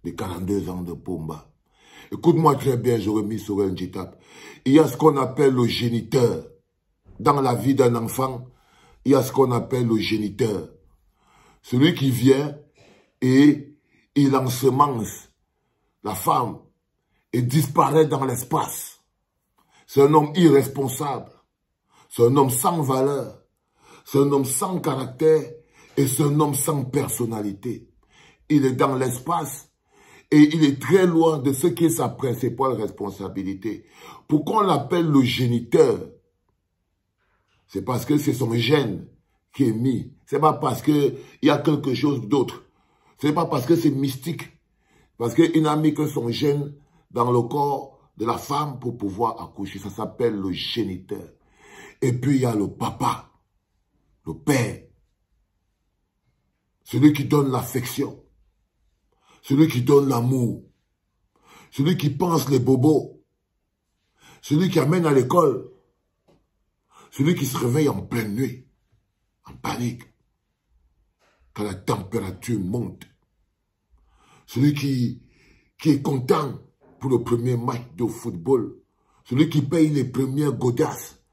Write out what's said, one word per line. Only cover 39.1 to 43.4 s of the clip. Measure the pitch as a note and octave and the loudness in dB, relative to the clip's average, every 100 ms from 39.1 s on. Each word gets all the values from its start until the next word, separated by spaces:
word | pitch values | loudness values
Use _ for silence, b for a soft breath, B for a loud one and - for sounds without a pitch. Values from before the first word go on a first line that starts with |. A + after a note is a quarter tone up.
| _ _ _ _ | _ _ _ _
qui | - | -2
est | B2+ | -2
mis. | A2 B2+ A2+ D2+ _ _ | 0 -2 -2 -6 _ _
C'est | C#3 | 0
pas | D#3 | 0
parce | D3 C#3 A#2+ | 0 -4 -2
que | - D3 C#3 - B B | 0 2 0 -2 B B
il | C#3+ | 0
y | |
a | D3 | 2
quelque | - D3 C#3+ | 0 -2 -2
chose | B2 D3 C3+ G#2 | -2 -2 -2 -2
d'autre. | C#3+ B2 - _ _ _ _ _ _ | -2 -2 -8 _ _ _ _ _ _
C'est | D3+ | -2
pas | D3+ | -2